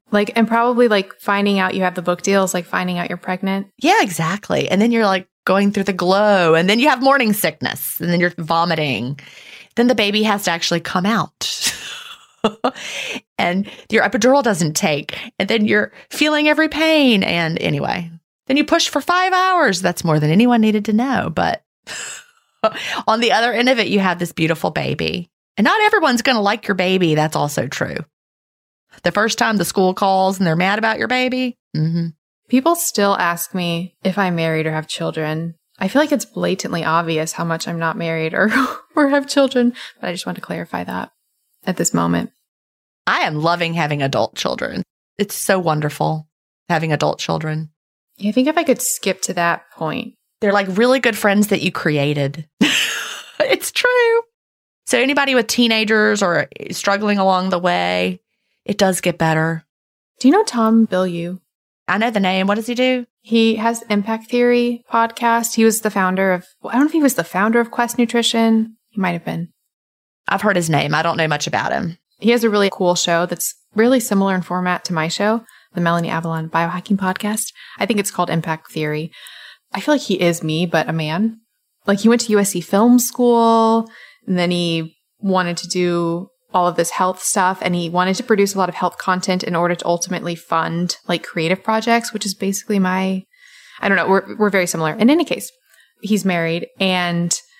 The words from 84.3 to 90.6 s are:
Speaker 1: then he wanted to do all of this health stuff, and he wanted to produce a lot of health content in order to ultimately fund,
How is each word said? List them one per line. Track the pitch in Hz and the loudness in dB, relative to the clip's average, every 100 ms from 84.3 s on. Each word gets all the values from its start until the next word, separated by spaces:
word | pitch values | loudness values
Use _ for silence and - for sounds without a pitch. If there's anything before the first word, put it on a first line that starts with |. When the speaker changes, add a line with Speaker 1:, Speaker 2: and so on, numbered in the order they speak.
| 180 | 0
Speaker 1:
then | 175 | 0
he | 175 170 165 160 - _ _ | 0 0 -2 -4 -12 _ _
wanted | 196 185 175 170 | -2 0 0 -4
to | 175 | -6
do | 185 175 175 170 170 190 _ _ | -2 0 0 -2 -4 -8 _ _
all | 185 175 | 0 0
of | 165 | 0
this | 165 | -4
health | - 185 185 | -2 -2 -2
stuff, | - 208 185 190 | -4 0 0 0
and | 180 | -2
he | 175 165 | -2 -2
wanted | 175 185 185 | 0 0 -2
to | |
produce | - 202 202 | 0 2 2
a | 196 | 0
lot | 180 | -4
of | |
health | - 180 - | -2 -4 -4
content | - 185 185 185 | -2 -2 0 -2
in | - | -2
order | 175 175 | -2 0
to | 175 - | -2 -2
ultimately | 175 180 180 170 | -2 -2 -6 -6
fund, | 165 - 165 | -10 -4 -4